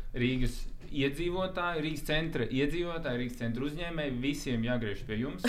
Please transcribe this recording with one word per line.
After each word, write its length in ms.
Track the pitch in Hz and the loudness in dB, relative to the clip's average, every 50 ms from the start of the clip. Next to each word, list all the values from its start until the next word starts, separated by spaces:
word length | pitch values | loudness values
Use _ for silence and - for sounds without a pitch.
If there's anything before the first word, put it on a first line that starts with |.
| - - | 0 -2
Rīgas 440 | - 131 120 127 131 127 123 113 - - - - - - - | 0 2 2 4 4 4 4 2 2 0 -4 -4 -4 -6 -6
iedzīvotāji, 960 | - 147 143 135 139 139 151 175 175 175 190 190 185 185 185 175 175 170 160 151 | -4 0 2 2 2 0 0 -2 0 0 0 -2 -2 0 0 0 0 0 0 0
Rīgas 200 | 160 156 147 - | 0 -2 -2 0
centra 400 | - 151 156 165 160 - 135 117 | 2 2 2 2 0 0 0 0
iedzīvotāji, 760 | - - 131 143 147 160 175 175 175 165 170 - 139 120 120 | 0 2 2 2 2 2 0 0 -2 -2 -2 -2 -2 -2 0
Rīgas 160 | 123 120 120 | -2 -4 -4
centra 300 | - 120 117 110 120 139 | -2 -2 -2 0 0 -2
uzņēmēji, 500 | 147 147 170 175 170 165 156 147 143 131 120 | -2 -2 -4 -4 -4 -2 -2 -2 -2 -2 0
visiem 440 | 127 143 147 - - 139 123 113 113 | 0 0 0 0 -2 0 0 0 2
jāgriež 400 | 120 123 117 110 104 98 - - | 2 2 2 0 -2 -2 -4 -4
pie 140 | - 110 107 | -4 -2 -2
jums. 240 | 123 143 - - - | 0 -2 -2 2 4